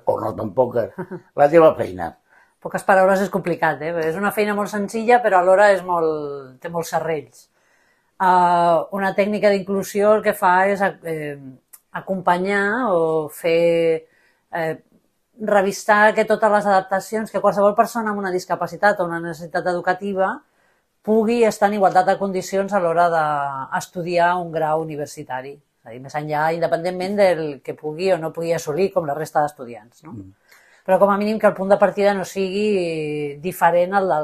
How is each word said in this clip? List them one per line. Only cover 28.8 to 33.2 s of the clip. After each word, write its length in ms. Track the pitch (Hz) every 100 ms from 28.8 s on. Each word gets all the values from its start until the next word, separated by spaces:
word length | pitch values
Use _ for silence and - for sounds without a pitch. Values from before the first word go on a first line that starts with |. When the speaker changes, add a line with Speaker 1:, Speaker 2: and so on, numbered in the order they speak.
| 190
Speaker 2:
com 140 | 185 156
la 80 | 143
resta 240 | 156 160
d'estudiants, 640 | 147 - 120 117 110 _
no? 80 | 156
Speaker 1:
Mm. 220 | 117 95 _ _ - _ _
Speaker 2:
Però 140 | - 185
com 100 | 202
a 60 | 196
mínim 200 | 208 220
que 100 | 208
el 80 | 180
punt 160 | 190
de 60 | 196
partida 320 | 196 185 202
no 120 | 196 175
sigui 1120 | 196 190 190 214 196 175 160 151 151